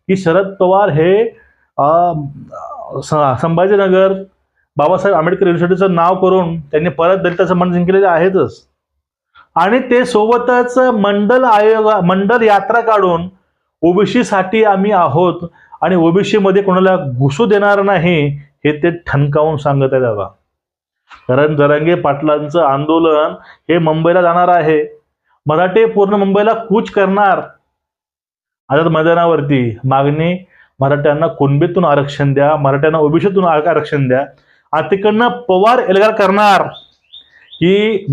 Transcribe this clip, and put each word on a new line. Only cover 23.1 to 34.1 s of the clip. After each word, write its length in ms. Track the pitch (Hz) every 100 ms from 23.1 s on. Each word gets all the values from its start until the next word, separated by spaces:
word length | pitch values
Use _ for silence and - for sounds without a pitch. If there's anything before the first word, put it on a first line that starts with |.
| 151 160 180 - - -
हे 100 | 170
मुंबईला 440 | 160 156 165 180
जाणार 260 | 175 175 180
आहे. 520 | 175 156 151 151 - _ _ _ _ 147
मराठे 380 | 156 185 202
पूर्ण 300 | 226 196 196
मुंबईला 380 | 208 196 196 208
कूच 380 | 220 - 214 226
करणार. 500 | 208 190 196 202 160 - - _ _ _ _ _ _ _ _ _ _ -
आझाद 180 | 143 165
मैदानावरती 920 | 160 160 170 170 156 143 139 120 104
मागणी, 600 | 131 139 139 151 165 185 - _ _ _
"मराठ्यांना 460 | 135 143 151 147 165
कुणबीतून 580 | - 139 143 175 185
आरक्षण 500 | 165 143 143 - 143
द्या, 220 | 139 143 151
मराठ्यांना 420 | 135 139 156 160
ओबीसीतून 460 | 151 165 202 190
आ-, 160 | 180 151 160
आरक्षण 420 | 151 151 147
द्या." 180 | 131